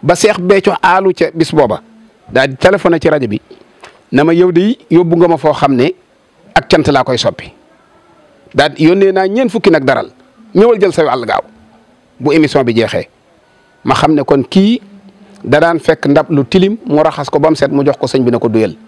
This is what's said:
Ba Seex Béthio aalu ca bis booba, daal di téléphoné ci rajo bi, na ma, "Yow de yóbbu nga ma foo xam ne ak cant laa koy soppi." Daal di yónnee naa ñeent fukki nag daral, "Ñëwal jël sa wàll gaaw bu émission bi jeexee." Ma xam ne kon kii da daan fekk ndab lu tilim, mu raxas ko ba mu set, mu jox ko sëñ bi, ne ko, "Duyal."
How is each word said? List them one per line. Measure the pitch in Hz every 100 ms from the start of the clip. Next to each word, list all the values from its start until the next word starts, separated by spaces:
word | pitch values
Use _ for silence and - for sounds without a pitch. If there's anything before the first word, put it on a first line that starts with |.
Ba | 143 -
Seex | 214 196
Béthio | 180 196 196 185
aalu | 180 185 190
ca | 180 165
bis | 165 160
booba, | 156 127 104 _ _ _ _ -
daal | 127 135
di | 131
téléphoné | 180 196 180 165
ci | 170
rajo | 151 120
bi, | 101 _ - _ _ - _ _
na | 131
ma, | 156
"Yow | 170 180
de | 170 196 262 _
yóbbu | 165 175 170
nga | 170
ma | 160
foo | 156
xam | 139 143 131
ne | 139 - _ _ _ _ _
ak | - -
cant | 160 151
laa | 139
koy | 127 127
soppi." | - - - _ _ _ _ _ _ _ _ _ _
Daal | 131 147
di | 143 160
yónnee | 185 196
naa | 185 190
ñeent | 214 254
fukki | 220 196
nag | 160 135
daral, | 120 - _ _ _ - 175
"Ñëwal | 226 226
jël | 196
sa | 175
wàll | 151 127 110
gaaw | 98 - _ _ _ _ _ _ _
bu | 131
émission | 156 151 143
bi | 120 113
jeexee." | 110 92 - _ _ _ _ _ _ _
Ma | 117 135
xam | 151
ne | 151
kon | 135 139
kii | 123 190 202 240 - - - _ - -
da | 117 143
daan | 165 170
fekk | - 160 -
ndab | 143 151
lu | 151 135
tilim, | 190 190 220 -
mu | 151
raxas | 156 156 147
ko | 147
ba | 156
mu | 156
set, | 143
mu | 143
jox | 143 139
ko | 127
sëñ | 139
bi, | 120
ne | 120
ko, | 117
"Duyal." | 110 110 -